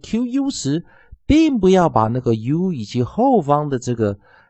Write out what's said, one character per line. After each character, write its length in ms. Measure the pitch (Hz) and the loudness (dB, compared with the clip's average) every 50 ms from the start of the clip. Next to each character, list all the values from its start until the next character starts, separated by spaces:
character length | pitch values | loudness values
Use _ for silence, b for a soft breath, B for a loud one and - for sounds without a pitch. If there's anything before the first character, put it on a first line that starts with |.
| - | -8
Q 240 | - - 226 254 | -6 -4 -4 -4
U 240 | 240 240 277 269 277 | -2 -4 -4 -4 -4
时， 340 | - - - 135 143 165 - b b b b b b b _ | -6 -6 -4 -4 -4 -4 -6 b b b b b b b _
并 320 | - 269 311 330 311 277 226 | 2 4 4 4 4 2 2
不 100 | 185 185 | 4 4
要 200 | 190 185 175 156 | 4 4 4 2
把 200 | 123 113 110 113 | 2 2 0 0
那 120 | 117 127 | 0 -2
个 140 | 120 120 117 | 0 0 0
U 380 | 110 110 123 147 165 185 190 175 | 0 0 -2 -2 -2 -2 -2 -4
以 120 | 131 104 | -6 -8
及 180 | 104 - 120 123 | -6 -4 -4 -4
后 380 | 117 - - 240 277 262 214 | -2 -2 0 2 2 2 2
方 280 | 151 135 143 147 151 147 | 2 2 0 0 0 -2
的 100 | 135 123 | -4 -4
这 160 | - 123 123 | -4 -4 -4
个 240 | 113 110 101 101 98 b b b b b b | -2 -2 -2 -2 -4 b b b b b b